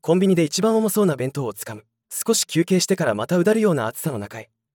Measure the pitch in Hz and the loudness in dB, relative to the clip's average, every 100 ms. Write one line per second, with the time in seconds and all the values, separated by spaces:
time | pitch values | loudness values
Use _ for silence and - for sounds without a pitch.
0 | - 175 190 175 156 - 214 220 220 214 | 0 2 4 4 2 0 0 2 0 2
1 | 196 135 127 143 123 - - 107 - _ | 0 0 -4 -4 -6 -8 -12 -14 -16 _
2 | - - - 226 - 156 170 185 - 190 | -14 -8 -2 -2 0 0 2 2 0 0
3 | 151 104 117 180 175 214 214 147 110 - | 0 -2 0 2 2 4 2 0 -2 -4
4 | 160 123 104 117 110 _ _ | -6 -6 -8 -14 -18 _ _